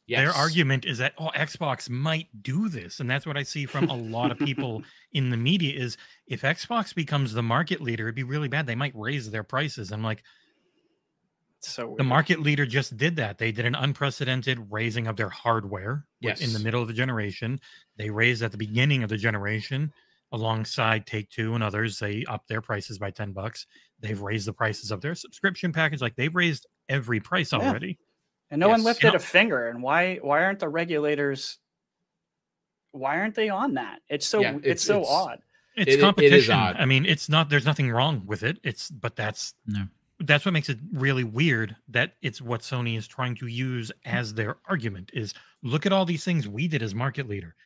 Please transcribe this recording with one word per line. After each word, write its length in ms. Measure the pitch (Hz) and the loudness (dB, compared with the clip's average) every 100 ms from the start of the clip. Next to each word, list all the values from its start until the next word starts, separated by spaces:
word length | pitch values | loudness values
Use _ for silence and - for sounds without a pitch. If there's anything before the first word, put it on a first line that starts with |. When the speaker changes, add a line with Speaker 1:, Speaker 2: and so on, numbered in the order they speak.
| - | -4
Speaker 1:
Their 200 | 120 143 | 2 2
Speaker 2:
Yes. 100 | 151 | 2
Speaker 1:
argument 480 | 156 165 139 135 - | 2 4 4 2 0
is 140 | 120 | -2
that, 160 | 135 - | -4 -4
"Oh, 140 | 160 | -6
Xbox 560 | 147 156 - 151 123 - | -4 -4 -4 -4 -4 -4
might 540 | 123 156 160 - 110 | -4 -2 -2 -6 -12
do 260 | 131 156 220 | -4 -2 -2
this." 300 | 131 87 - | -4 -10 -8
And 100 | 123 | -2
that's 160 | 135 160 | -2 -2
what 120 | 143 | -6
I 40 | |
see 240 | 135 151 135 | -6 -6 -4
from 240 | 139 156 | 0 0
a 60 | 127 | -2
lot 340 | 113 113 123 | -4 -2 -2
of 80 | - | 0
people 460 | 139 135 131 110 - - | -2 -2 -4 -6 -10 -20
Speaker 3:
<laughs> 140 | _ | _
Speaker 1:
in 180 | 143 127 | -2 0
the 60 | 117 | 2
media 380 | 127 190 147 139 | 2 2 0 -4
is, 220 | 123 - - - - | -8 -8 -18 -20 -10
if 160 | 113 | -4
Xbox 500 | 135 165 - 233 - | -2 -2 -2 -2 -2
becomes 400 | 180 143 143 127 | -4 -2 0 0
the 80 | 113 | 0
market 400 | 117 123 165 180 | 2 2 2 -2
leader, 220 | 131 113 | -4 -4
it'd 100 | 110 | -4
be 80 | 117 | -6
really 280 | 127 151 143 | -6 -4 -2
bad. 180 | 147 131 | -2 -2
They 80 | 117 | -2
might 180 | 139 | -4
raise 380 | 117 110 143 107 | -4 -6 -6 -6
their 120 | 107 | -8
prices. 480 | 101 131 151 - 92 | -4 -4 -4 -6 -8
I'm 120 | 107 | -4
like, 180 | 110 110 _ _ _ _ _ _ _ _ _ _ _ _ _ _ | -4 -4 _ _ _ _ _ _ _ _ _ _ _ _ _ _
Speaker 3:
So 200 | - - | -12 -10
Speaker 1:
the 60 | 117 | -8
Speaker 3:
weird. 180 | - 131 | -2 2
Speaker 1:
market 340 | 135 156 160 | 4 4 2
leader 280 | 147 143 135 | 2 2 2
just 300 | 135 - 110 | 0 -2 -2
did 180 | 156 160 | -2 0
that. 240 | 107 101 | -4 -2
They 120 | 113 | -2
did 140 | 107 120 | 0 -2
an 80 | |
unprecedented 960 | 131 139 135 139 - 127 127 131 120 101 | 0 -2 0 -2 -2 -2 -2 -2 -4 -4
raising 380 | 107 117 113 113 | -2 -2 -2 -4
of 80 | 104 | -2
their 140 | 101 | -4
hardware 760 | - 117 113 98 98 101 143 - _ | -2 0 0 0 -8 -6 -6 -8 _
with, 180 | 110 107 | -4 -2
in 100 | 127 | -2
the 100 | 110 | 0
Speaker 2:
Yes. 40 | |
Speaker 1:
middle 200 | 110 120 | 0 0
of 40 | 117 | -2
the 40 | |
generation. 680 | 113 131 113 104 - 117 139 - - _ - | -2 0 0 -4 -4 -6 -6 -10 -20 _ -10
They 160 | 107 | -6
raised 320 | 104 120 113 | 2 4 4
at 80 | 117 | -2
the 60 | 101 | -4
beginning 440 | 107 113 139 135 | -4 2 4 4
of 80 | 107 | 0
the 80 | 110 | 0
generation 760 | 113 107 101 107 - 135 151 - _ _ _ | 0 0 -2 -4 -4 -4 -4 -6 _ _ _
alongside 760 | 113 113 110 107 - 113 110 - | -4 0 0 -2 0 2 2 0
Take-Two 480 | 110 101 - 113 117 | -8 -6 -4 -2 0
and 80 | |
others. 360 | 107 104 113 98 | 0 0 -2 -2
They 260 | 104 104 - | -6 -4 -6
upped 220 | 107 - | -10 -6
their 140 | 110 | -8
prices 380 | - 104 - 101 | -6 -8 -6 -8
by 120 | 101 | -8
ten 200 | - 104 | -6 -8
bucks. 340 | 95 107 - - _ _ _ | -6 -8 -10 -18 _ _ _
They've 200 | 107 98 | -8 -6
raised 280 | 101 110 101 | -4 -4 -4
the 60 | |
prices 380 | - 110 101 104 | -2 -2 -2 -6
of 100 | 101 | -6
their 140 | 147 175 | -4 -8
subscription 560 | - - 196 180 175 | -12 -2 -2 0 -2
package. 300 | 160 156 147 | 2 0 0
Like, 140 | 120 - | -4 0
they've 180 | 151 175 | 0 2
raised 320 | 175 139 - _ - | 2 0 -6 _ -2
every 320 | 139 117 110 | -2 0 -2
price 320 | - 180 151 | 0 -2 0
Speaker 3:
Yeah. 60 | 127 | 2
Speaker 1:
already. 380 | 262 214 185 165 _ _ _ _ _ | 2 0 -4 -10 _ _ _ _ _
Speaker 3:
And 80 | 143 | 2
no 80 | 196 | 6
one 120 | 226 | 6
Speaker 2:
Yes. 60 | 226 | 4
Speaker 3:
lifted 180 | 233 220 | 6 6
Speaker 1:
You 40 | |
know 40 | 190 | 4
Speaker 3:
a 40 | |
finger. 480 | - 180 220 131 117 | 4 4 6 2 -2
And 120 | 120 | -4
why, 360 | 127 165 185 180 | 2 2 2 -2
why 260 | 139 147 | 2 4
aren't 160 | 190 196 | 2 0
the 80 | 160 | -2
regulators, 920 | 160 170 151 147 147 143 131 - - _ _ _ _ _ _ _ _ _ _ _ _ _ | -2 0 0 2 2 0 -2 -8 -12 _ _ _ _ _ _ _ _ _ _ _ _ _
why 280 | 135 135 160 | -6 -2 0
aren't 160 | 214 208 | -2 0
they 140 | 220 | 0
on 260 | 190 269 185 | 0 -2 -2
that? 260 | 107 - - | -6 -12 -6
It's 180 | 147 - | -4 0
so, 140 | 156 | 2
Speaker 2:
Yeah, 160 | 120 147 | 2 2
Speaker 3:
it's 80 | 143 | 0
Speaker 2:
it's, 180 | - | 0
Speaker 3:
so 180 | - 208 | 2 2
Speaker 2:
it's, 80 | 143 | 4
Speaker 3:
odd. 320 | 156 170 - _ _ _ - | 2 0 -6 _ _ _ 0
Speaker 1:
It's 120 | 151 | 6
Speaker 2:
it, 60 | |
it 20 | 139 | 8
is 60 | |
Speaker 1:
competition. 520 | 147 151 143 139 117 | 8 10 10 10 10
Speaker 2:
odd. 220 | 101 92 87 | 4 4 2
Speaker 1:
I 100 | 131 | 4
mean, 200 | 131 180 | 4 4
it's 240 | 151 - | 0 2
not, 200 | 156 147 | 2 4
there's 160 | 147 127 | 4 2
nothing 240 | 147 131 | 2 2
wrong 360 | 113 143 127 95 | 2 2 0 -4
with 180 | 107 | -4
it. 160 | 113 185 | -2 -2
It's, 280 | 143 - - | -6 -6 -10
but 240 | 131 117 - | -8 -8 -6
that's, 400 | 107 - - - 110 | -6 -6 -12 -12 -6
Speaker 4:
No. 220 | 104 98 _ _ - | -6 -6 _ _ -10
Speaker 1:
that's 260 | 151 147 196 | 2 2 2
what 60 | |
makes 180 | 160 - | 0 -2
it 80 | 117 165 | -8 -6
really 320 | 147 135 131 | -2 0 2
weird 520 | 117 113 160 113 107 110 - | 0 0 2 2 -2 -6 -4
that 280 | 120 139 _ | -2 -2 _
it's 200 | 135 - | -10 -8
what 200 | 120 117 | -6 -6
Sony 360 | - 127 120 113 | -4 -4 -2 -4
is 100 | - | -6
trying 280 | - 123 113 | -6 -6 -6
to 120 | 120 | -8
use 440 | 117 131 123 110 - 120 | -6 -4 -4 -8 -12 -4
as 280 | 120 110 | -4 -4
their 240 | 110 107 - - | -4 -4 -4 -6
argument 420 | 175 113 92 95 | -4 -4 -8 -10
is, 200 | - 104 - - _ | -8 -8 -12 -20 _
"Look 220 | 120 151 196 | -2 0 2
at 60 | |
all 120 | 196 180 | 2 2
these 180 | 160 | -2
things 240 | 185 165 104 | 0 0 -2
we 200 | 104 170 | -4 -2
did 160 | 143 | -2
as 100 | 113 | -2
market 340 | 101 135 147 123 | -2 -4 -4 -6
leader. 280 | 101 85 _ | -8 -10 _